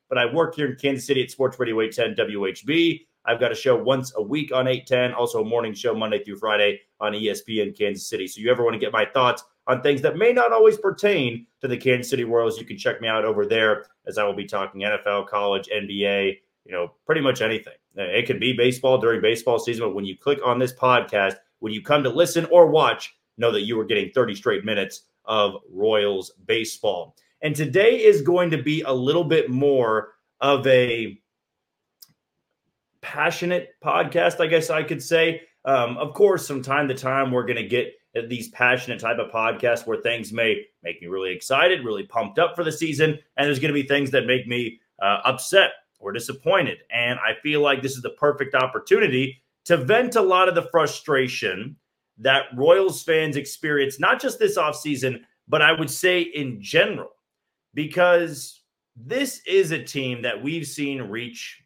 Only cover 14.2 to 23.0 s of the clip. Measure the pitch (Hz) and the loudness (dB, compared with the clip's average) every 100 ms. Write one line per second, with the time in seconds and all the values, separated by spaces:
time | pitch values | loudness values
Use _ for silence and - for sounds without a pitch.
14.2 | 104 101 98 104 95 98 101 104 104 101 | -2 -4 -6 -6 -6 -6 -4 -2 -2 -4
15.2 | 98 104 101 98 95 107 101 98 101 101 | -2 -2 0 0 -2 -6 -6 -2 0 2
16.2 | 98 95 _ _ - 90 87 _ - 160 | 0 -4 _ _ -10 -6 -6 _ -2 0
17.2 | 139 127 110 110 - - _ - 92 104 | 0 0 -2 -2 -8 -20 _ -10 -2 -2
18.2 | 120 104 117 120 123 127 131 127 113 113 | 0 -2 -2 2 2 2 2 2 2 2
19.2 | 107 113 - 117 120 113 113 95 98 92 | 0 0 0 0 -2 -4 -4 -4 -8 -4
20.2 | 139 143 123 120 127 - 127 123 98 107 | -2 0 0 0 -2 0 2 2 2 0
21.2 | 98 95 _ _ 113 107 98 147 135 120 | 0 -2 _ _ -8 -8 0 2 2 2
22.2 | 170 170 165 175 160 156 131 113 | 2 0 6 8 8 6 4 0